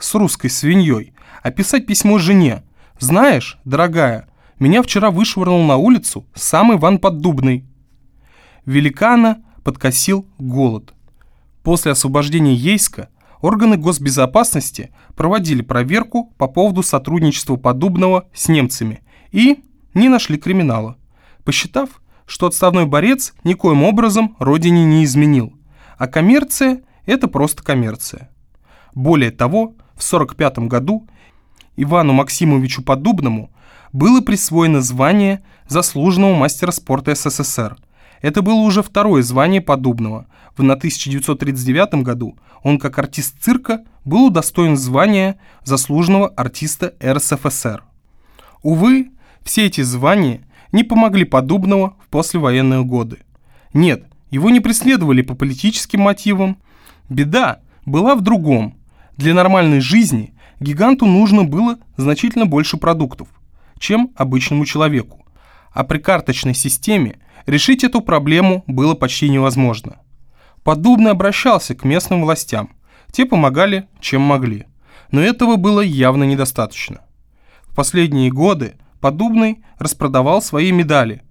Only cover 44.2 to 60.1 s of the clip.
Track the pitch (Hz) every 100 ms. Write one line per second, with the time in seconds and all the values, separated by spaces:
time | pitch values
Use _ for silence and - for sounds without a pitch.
44.2 | 262 170 - - 170 143 127 135 196 202
45.2 | 190 196 - - - 135 - 147 170 196
46.2 | 196 - 123 - 151 - 185 - 127 139
47.2 | - 143 147 - - 104 - _ _ _
48.2 | _ _ - _ 151 160 220 269 254 -
49.2 | _ _ - - 208 - 127 123 139 202
50.2 | 147 110 - _ _ 202 233 226 226 196
51.2 | 175 131 131 196 185 196 190 - - 147
52.2 | 160 175 143 127 131 131 127 123 117 117
53.2 | _ _ _ - _ 143 175 117 - _
54.2 | - 135 196 247 233 226 247 262 156 127
55.2 | 127 127 143 131 208 - - 202 202 202
56.2 | 214 190 190 190 _ _ - _ - 127
57.2 | 147 220 208 113 _ _ - 147 226 269
58.2 | 190 220 151 123 107 - - _ _ -
59.2 | 147 175 180 190 160 139 127 208 202